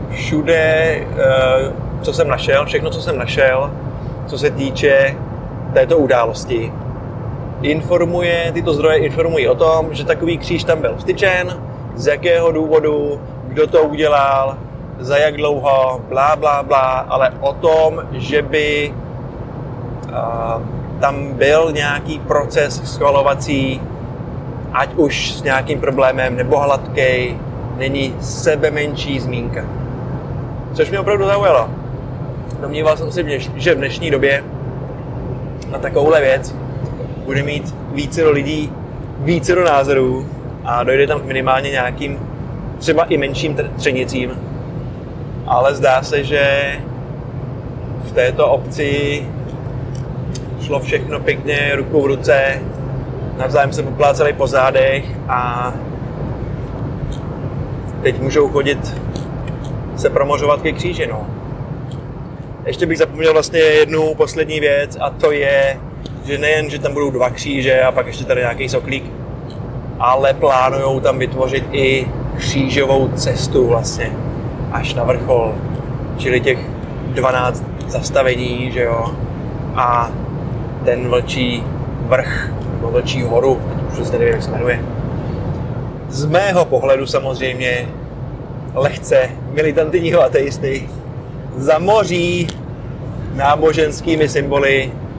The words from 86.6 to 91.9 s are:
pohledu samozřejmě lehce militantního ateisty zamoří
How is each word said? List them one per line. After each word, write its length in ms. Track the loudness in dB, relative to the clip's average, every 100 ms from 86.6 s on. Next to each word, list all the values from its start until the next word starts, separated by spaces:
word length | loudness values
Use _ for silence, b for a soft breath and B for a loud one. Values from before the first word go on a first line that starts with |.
pohledu 420 | 4 2 4 2 2
samozřejmě 800 | 0 -2 -2 -2 -2 -2 -2 -4 -8 -10 -10 -10 -10 -10 -12 -6
lehce 560 | 0 0 0 2 4 4 0 -6
militantního 720 | 0 2 2 2 2 4 4
ateisty 640 | 6 4 2 -2 -2 -2 -6 -10 -10 -12 -10 -10 -10 -2
zamoří 920 | 2 4 6